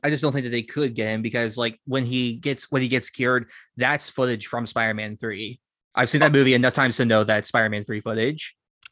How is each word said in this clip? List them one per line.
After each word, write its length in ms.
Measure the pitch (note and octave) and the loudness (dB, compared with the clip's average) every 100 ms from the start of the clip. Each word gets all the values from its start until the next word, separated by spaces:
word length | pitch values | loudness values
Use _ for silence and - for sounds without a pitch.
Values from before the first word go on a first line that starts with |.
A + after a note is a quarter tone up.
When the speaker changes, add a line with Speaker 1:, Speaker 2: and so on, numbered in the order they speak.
Speaker 1:
I 60 | D3 | -2
just 140 | D3+ | 0
don't 80 | D3+ | 0
think 140 | C3+ B2 | 0 -2
that 40 | |
they 140 | A#2+ | -4
could 320 | A#2 - C#3+ A2 | -4 -2 -2 -2
get 140 | A2 | -2
him 120 | A2 | -2
because, 340 | A2 A#2+ A#2 A2+ | -2 -2 -2 -2
like, 240 | A#2 A2+ - | -4 -4 -4
when 200 | C3 B2 | -2 0
he 280 | B2+ B2 | -2 -2
gets, 380 | A#2 C#3+ C3 - | -4 -4 -6 -4
when 100 | C#3 | -2
he 60 | B2+ | 0
gets 240 | B2+ - | 0 -2
cured, 400 | - B2+ B2+ A#2 - - - | -2 0 0 -2 -14 -20 -2
that's 320 | B2+ D3 - | -2 0 -4
footage 380 | - B2+ A2+ G2+ | -2 -2 -2 -6
from 180 | A#2+ A2+ | -6 -4
Spider-Man 500 | A#2 A2+ G#2+ G#2+ G#2+ | -2 -2 -2 -8 -8
three. 440 | A2+ G2 A2 B2 _ _ _ | -8 -8 -10 -14 _ _ _
I've 160 | - B2 | 0 2
seen 100 | D3+ | 4
that 100 | D3 | 6
Speaker 2:
Oh. 20 | |
Speaker 1:
movie 220 | C#3+ C3 B2 | 6 6 6
enough 180 | B2+ | 4
times 240 | C#3+ C3 A#2 | 2 0 2
to 80 | A#2+ | 4
know 180 | A2 | 4
that's 240 | G#2+ G#2+ - | 4 0 0
Spider-Man 360 | A#2+ G#2+ G#2+ | 0 0 -2
three 180 | G#2 G#2+ | -6 -8
footage. 540 | A2 A2 A#2 D#3 - - _ _ - | -4 -2 -2 -2 -12 -18 _ _ -2